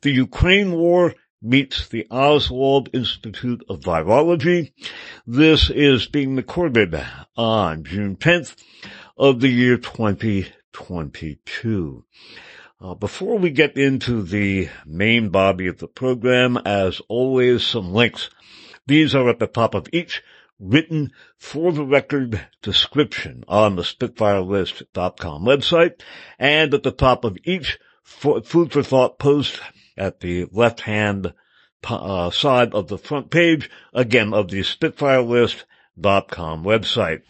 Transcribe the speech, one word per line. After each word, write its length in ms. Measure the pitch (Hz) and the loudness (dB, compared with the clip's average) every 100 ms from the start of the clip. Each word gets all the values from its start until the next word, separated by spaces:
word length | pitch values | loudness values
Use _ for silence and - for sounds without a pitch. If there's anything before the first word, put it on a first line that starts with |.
The 80 | 143 | 0
Ukraine 600 | 131 127 - 175 190 202 | 0 0 0 2 4 2
War 420 | 170 170 175 175 - _ _ | 0 2 4 2 0 _ _
Meets 480 | 110 131 135 - - | 0 0 2 -6 -8
the 180 | 117 - | -8 -8
Oswald 800 | 120 139 147 - 127 135 139 127 | 0 4 4 2 -2 2 2 0
Institute 720 | 127 117 - 117 101 123 120 - | -4 -4 -8 -12 -8 -6 -6 -6
of 100 | 92 | -10
Virology. 920 | 92 80 80 117 160 175 147 175 151 _ - - - - - | -4 -2 2 2 4 2 2 0 -2 _ -18 -16 -20 -20 -6
This 440 | 120 156 151 - | 4 6 6 4
is 360 | 123 147 127 - | 4 4 4 2
being 300 | 147 135 135 | -4 -2 -4
recorded 680 | - - 170 117 98 80 69 - - - | -6 -4 0 2 2 0 -8 -14 -20 -4
on 460 | 117 110 90 78 | 0 2 0 -2
June 320 | 76 98 104 92 | -8 -6 -6 -2
tenth 380 | - 175 196 - _ - - - - - | 0 0 -2 -18 _ -20 -20 -20 -20 2
of 240 | 139 127 | 2 4
the 80 | 131 | 2
year 300 | 123 123 120 | 4 2 2
twenty 720 | - - 110 95 113 98 87 _ _ | -2 -4 -2 -2 -2 -2 -4 _ _
twenty-two. 1300 | - - 87 76 - 80 71 - - 113 107 80 64 _ _ - - - - - _ | -20 -12 -10 -10 -10 -12 -14 -14 -10 -4 -4 -4 -8 _ _ -20 -20 -20 -20 -20 _
Uh, 120 | 92 | -16
before 440 | 90 104 - 190 233 | -8 -8 -8 -4 0
we 100 | 180 | 0
get 300 | 139 147 135 | 2 0 2
into 440 | 139 135 127 120 | 0 0 -2 -4
the 460 | 90 104 101 98 82 - | -2 -2 0 0 -2 -8
main 460 | 76 78 104 117 107 | -14 -4 0 2 0
body 380 | 92 95 95 92 | 2 2 2 -4
of 100 | 85 | -6
the 100 | 82 | -14
program, 680 | - 127 127 120 127 127 123 - | -6 -4 -2 2 2 2 0 0
as 340 | 101 95 87 - | 0 0 -2 -6
always, 560 | 113 127 131 127 123 | -2 0 2 4 2
some 300 | - 120 92 | 0 -4 -2
links. 340 | 95 117 - - _ _ - - - - | 2 2 0 -16 _ _ -20 -20 -20 2
These 280 | 147 156 | 4 4
are 160 | 131 123 | 4 2
at 80 | 117 | 2
the 80 | 110 | -2
top 280 | - 113 | 0 0
of 140 | 101 80 | 0 -4
each 320 | 165 175 - _ _ _ _ | -6 -6 -12 _ _ _ _
written 520 | 95 123 165 160 139 _ _ _ | -2 0 0 -4 -6 _ _ _
For 340 | - 139 170 | -14 -4 -2
the 120 | 151 | -2
Record 600 | 143 139 135 143 127 107 - _ | 0 0 0 -4 -4 -6 -10 _
description 800 | - 92 - 147 147 - - 62 55 | -4 -2 -2 0 -2 -2 -12 -14 -2
on 260 | 98 107 | 2 2
the 80 | 92 | 2
Spitfire 600 | 85 - 120 - 107 101 | -6 -6 -8 -2 0 0
List 420 | 92 101 87 - - | 0 -4 -4 -8 -12
dot 260 | - 90 - | -6 -6 -6
com 260 | 92 73 | -10 -6
website, 560 | 98 143 - - 170 - - - - - | 2 2 2 2 2 -2 -20 -20 -20 -4
and 340 | 135 151 156 | 0 2 2
at 120 | 135 | 2
the 80 | 135 | -2
top 320 | - 131 123 | 0 2 2
of 120 | 117 90 | -2 -6
each 380 | - 185 143 - _ _ | -6 -6 -6 -12 _ _
fo-, 360 | _ - 143 127 | _ -6 -2 -2
Food 300 | 110 165 170 | 0 0 2
for 120 | 147 | 0
Thought 340 | 131 131 127 - | 2 2 2 0
post 420 | 139 147 131 - - _ _ - | 0 2 0 -8 -18 _ _ -6
at 240 | 95 - | -6 -6
the 260 | 90 87 87 | -6 -4 -6
left-hand 840 | 92 117 113 - 107 107 101 92 - _ _ _ _ | 2 2 2 -6 -2 0 -2 -6 -12 _ _ _ _
po-, 120 | - | -8
uh, 360 | 117 92 95 87 | -8 -4 -4 -2
side 440 | - 147 127 120 | -2 2 2 2
of 120 | 104 87 | 0 -6
the 100 | 98 | -10
front 320 | - 147 - | -8 -8 -2
page, 400 | 160 170 160 117 - - | 0 2 2 -2 -18 -10
again, 400 | 113 123 120 107 | -4 2 2 2
of 180 | 107 95 | 0 -2
the 120 | 98 | -4
Spitfire 600 | 95 - 160 - 143 131 | -6 -4 -6 -2 0 2
List 420 | 120 120 117 - - _ _ - | 2 2 2 -2 -14 _ _ -4
dot 300 | 90 98 - | 2 2 0
com 320 | - 82 80 | -10 -8 -6
website. 600 | 87 110 - - 90 80 _ | 0 0 0 -2 -2 -4 _